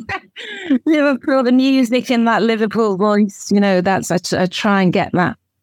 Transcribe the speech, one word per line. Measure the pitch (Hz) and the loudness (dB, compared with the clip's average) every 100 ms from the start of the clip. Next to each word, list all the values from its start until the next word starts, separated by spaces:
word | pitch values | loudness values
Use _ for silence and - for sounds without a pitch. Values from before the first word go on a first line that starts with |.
| 226 381 - - 440 403 370 262 - | -6 -12 -12 -18 -14 -10 -2 -2 0
Liverpool, | 302 285 262 - 269 | 2 2 0 0 0
the | 247 | 2
music | 254 269 262 240 247 240 | 2 4 2 2 0 0
in | 240 233 | 0 2
that | 226 | 2
Liverpool | 226 226 220 202 220 185 | 0 0 -2 -2 -2 0
voice, | 208 208 208 - - | 0 2 0 -2 -2
you | 202 | 0
know, | 202 185 | 2 2
that's, | 185 190 - | 0 -2 -2
I, | 175 | -4
t-, | - 160 | -2 -2
I | 180 | -2
try | - 214 196 | -2 -2 2
and | 185 | 2
get | 190 160 | 0 -2
that | 170 170 - _ _ | -2 -2 -4 _ _